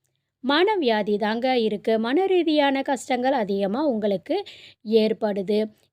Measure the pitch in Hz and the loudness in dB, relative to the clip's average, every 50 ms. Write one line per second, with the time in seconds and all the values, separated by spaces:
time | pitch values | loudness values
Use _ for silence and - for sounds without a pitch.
0 | _ _ _ _ _ _ _ _ - 247 285 302 359 415 440 381 311 240 220 214 | _ _ _ _ _ _ _ _ -4 0 2 2 2 2 2 2 2 2 2 0
1 | 208 214 208 202 214 208 220 240 233 262 254 247 226 214 214 190 - - 220 220 | 0 0 -2 0 0 -2 -2 -2 0 0 0 2 0 0 -2 -4 -2 0 0 0
2 | 220 226 262 330 381 381 381 359 320 330 302 302 277 277 269 269 269 - 277 226 | 0 0 0 0 2 2 2 2 2 2 2 2 2 2 0 -2 -2 -2 -4 -4
3 | - - 262 247 247 262 285 262 214 180 196 196 202 190 202 254 320 302 240 214 | -2 -4 -4 0 0 0 0 0 -2 -2 -2 -2 -2 -2 -2 0 0 0 -2 0
4 | 202 214 196 185 - - 294 392 392 - - - - - - _ - 214 220 220 | 0 -2 -2 -2 -2 -4 -4 -4 -4 -8 -14 -20 -20 -20 -20 _ -4 2 2 4
5 | 214 220 220 - 226 208 202 202 196 180 208 214 220 220 - _ _ _ | 4 2 0 -2 -4 -4 -4 -4 -2 -2 0 0 -2 -4 -8 _ _ _